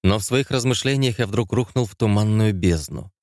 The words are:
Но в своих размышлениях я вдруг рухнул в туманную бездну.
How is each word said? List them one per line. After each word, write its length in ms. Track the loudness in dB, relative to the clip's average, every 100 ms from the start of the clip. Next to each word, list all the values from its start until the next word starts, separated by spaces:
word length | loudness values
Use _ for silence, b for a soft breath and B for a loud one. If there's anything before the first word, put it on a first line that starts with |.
Но 160 | 2 0
в 60 |
своих 260 | 0 -2 0
размышлениях 680 | -2 0 -2 0 0 0 -2
я 80 | -2
вдруг 260 | -2 0
рухнул 340 | -2 -2 -4 -4
в 80 |
туманную 600 | -2 2 2 2 2 2
бездну. 580 | 2 0 0 -4 -12 -14 _